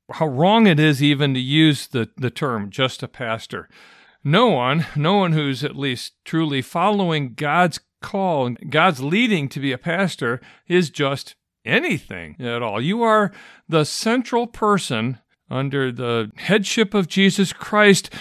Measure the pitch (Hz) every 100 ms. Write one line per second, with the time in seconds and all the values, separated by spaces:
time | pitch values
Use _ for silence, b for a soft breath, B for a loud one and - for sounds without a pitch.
0 | - - 160 131 180 220 214 151 156 131
1 | 147 139 143 131 127 151 156 135 - 123
2 | 110 - 123 - 143 113 101 - 131 -
3 | 135 - 117 110 - 101 - b b b
4 | b b 139 180 240 143 123 151 - 147
5 | 156 202 180 156 143 127 147 135 139 120
6 | - - - 160 156 139 - 170 190 202
7 | 180 156 131 107 147 165 175 - - _
8 | - 202 190 151 123 117 - 151 185 131
9 | 143 196 247 180 139 143 139 123 - 170
10 | 190 - 120 127 b b - 180 156 -
11 | 139 135 - - _ _ 110 196 339 165
12 | - 90 82 - 120 117 117 101 143 226
13 | 226 214 202 B B B - 156 147 -
14 | 220 254 233 233 233 - 214 196 - 117
15 | 117 120 _ _ _ 127 139 139 131 123
16 | 120 117 107 - - 214 190 - 208 208
17 | 170 190 196 196 185 - - 208 208 185
18 | - B